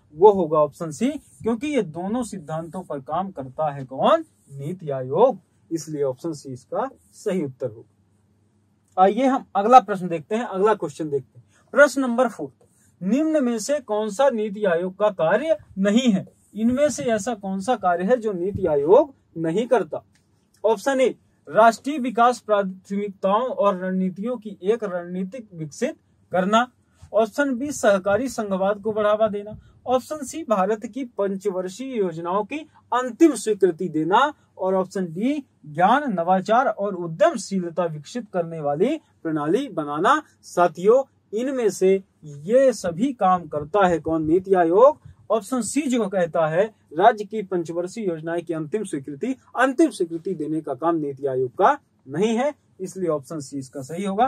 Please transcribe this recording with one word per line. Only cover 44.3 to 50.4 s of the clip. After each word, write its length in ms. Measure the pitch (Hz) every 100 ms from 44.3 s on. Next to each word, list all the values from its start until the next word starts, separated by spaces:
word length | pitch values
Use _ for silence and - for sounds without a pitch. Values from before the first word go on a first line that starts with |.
| 175 190
आयोग। 440 | 185 165 185 269 294 - - -
ऑप्शन 320 | 220 196 254
सी 180 | 208 269
जो 260 | 302 247 196
कहता 380 | 190 170 170 156
है 180 | 160 214 - _
राज्य 300 | 151 214 220
की 180 | 208 220
पंचवर्षीय 640 | 190 180 165 170 180 233 196
योजनाएं 380 | 160 165 170
की 100 | 170
अंतिम 300 | 160 151 214
स्वीकृति, 500 | 202 147 135 139 240 262 _
अंतिम 360 | - 262 262 320
स्वीकृति 440 | - 170 165 196
देने 260 | 170